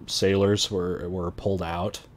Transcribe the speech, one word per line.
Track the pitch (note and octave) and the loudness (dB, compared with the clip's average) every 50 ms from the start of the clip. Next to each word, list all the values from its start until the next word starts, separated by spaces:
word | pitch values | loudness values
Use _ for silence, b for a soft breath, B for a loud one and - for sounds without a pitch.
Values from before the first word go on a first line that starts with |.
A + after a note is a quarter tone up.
| - | -10
sailors | - - - - F#2+ G2 G2 G2 G2+ G#2 G2+ - - | -6 -2 2 4 4 4 6 4 4 4 2 0 0
were, | G#2 F#2 F2+ F2+ F2+ - - F2 | -2 -2 -2 -2 -2 -4 -4 -4
were | F#2 F#2 F2 F2 | -4 -2 -4 -4
pulled | - - - G#2 G2 F2+ F2 | -4 -2 -2 -2 0 0 -2
out. | E2 E2+ F2 F3+ F3+ - - - - b | -4 -4 -2 -4 -4 -6 -8 -16 -18 b